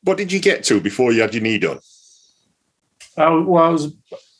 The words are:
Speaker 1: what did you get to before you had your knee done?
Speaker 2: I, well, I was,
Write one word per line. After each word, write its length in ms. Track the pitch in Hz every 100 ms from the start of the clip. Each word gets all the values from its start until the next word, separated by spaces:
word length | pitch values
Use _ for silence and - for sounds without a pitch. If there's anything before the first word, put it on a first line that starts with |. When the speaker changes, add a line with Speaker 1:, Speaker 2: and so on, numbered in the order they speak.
Speaker 1:
what 140 | - 185
did 140 | 196
you 80 | 190
get 240 | 196 - -
to 140 | 104
before 320 | 101 - 123
you 100 | 117
had 120 | 110
your 100 | 113
knee 140 | 110 107
done? 220 | 90 67 _ _ _ _ _ _ _ _ _ _ _ _ - -
Speaker 2:
I, 120 | 156
well, 340 | 165 170 175
I 60 | 165
was, 240 | 165 147 - _ - _ _